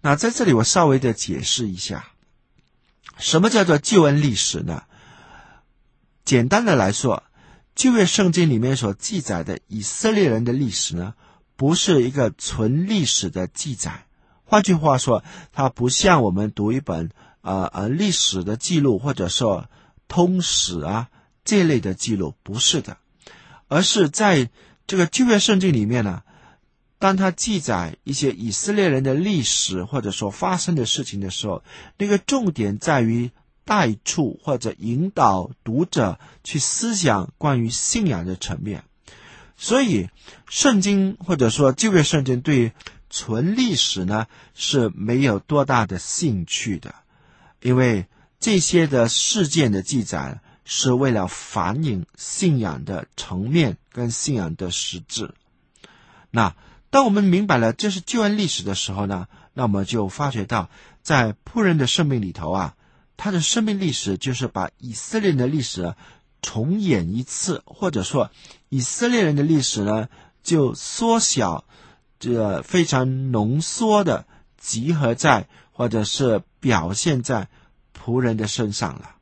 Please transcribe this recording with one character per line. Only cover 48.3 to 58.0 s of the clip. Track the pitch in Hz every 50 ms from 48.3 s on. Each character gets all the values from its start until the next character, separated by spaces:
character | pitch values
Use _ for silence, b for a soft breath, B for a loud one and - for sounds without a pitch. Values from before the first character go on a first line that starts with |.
| b _
这 | - 226 214 185
些 | 156 - - 175 165
的 | 151 143 123 117 117
事 | - - - - - 220 185 143
件 | 143 170 147 117 104
的 | 95 92
记 | - 139 127 104
载 | - - 80 69 67 - - b b b b b
是 | - - - - 131 123
为 | 123 139 135
了 | 120 107 92
反 | 90 - - - - - 107 85 90 107 139 160
映 | 147 110 92 82 _ _
信 | - - - - - 196 180 151 127
仰 | 110 92 78 65 67
的 | - 95 85 - _ _
层 | - - - 95 90 98 117
面 | 147 170 160 120 92 - _ _
跟 | _ 120 120 117 117
信 | - - - 143
仰 | 113 92 80 82
的 | - 95 90
实 | 82 - - - - 90
质。 | 82 _ - 113 104 - - _ _ _ _ _ _ _ _ b b b b b b b b b b b
那 | - 117 110 92 - b b b b b b _
当 | - 269 269
我 | 233
们 | 196 202 202
明 | 190 175 185 214 196
白 | 160 123
了 | 113 110 117
这 | - - 214
是 | 185 185